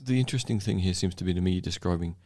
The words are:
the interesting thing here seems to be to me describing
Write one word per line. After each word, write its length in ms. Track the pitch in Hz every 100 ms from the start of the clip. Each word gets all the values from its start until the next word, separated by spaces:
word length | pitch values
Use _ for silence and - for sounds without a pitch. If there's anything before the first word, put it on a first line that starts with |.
the 160 | 127 127
interesting 400 | 127 131 - 110
thing 200 | 104 101
here 140 | 92
seems 200 | 87 95 -
to 80 |
be 100 | 90
to 60 | 87
me 200 | 92 90
describing 560 | 90 - 90 85 85 -